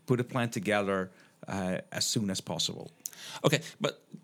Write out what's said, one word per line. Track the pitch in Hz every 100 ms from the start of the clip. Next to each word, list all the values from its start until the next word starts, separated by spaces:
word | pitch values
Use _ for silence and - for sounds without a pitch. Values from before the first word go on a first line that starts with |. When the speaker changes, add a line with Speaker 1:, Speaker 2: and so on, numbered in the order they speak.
| -
Speaker 1:
put | 123
a |
plan | 120 127 117
together, | 117 95 104 98 95 92 - - _ -
uh, | 98 92 92 -
as | - -
soon | 120 104
as | 95
possible. | - 80 - - - - - - - -
Speaker 2:
Okay, | 170 147 - -
but | - - _ -